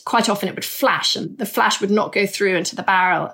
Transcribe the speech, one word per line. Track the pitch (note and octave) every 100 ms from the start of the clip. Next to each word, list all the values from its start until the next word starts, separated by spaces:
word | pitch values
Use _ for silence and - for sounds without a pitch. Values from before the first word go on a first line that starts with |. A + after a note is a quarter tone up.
quite | - A#3+ -
often | G3+ G3
it |
would | -
flash, | - - B3+ E3 - -
and | - -
the | G3+
flash | - A3+ -
would | G3
not | G#3 -
go | - G3
through | - G3+ F3+
into | F3+ -
the |
barrel, | G3+ F#3 F#3 E3+ E3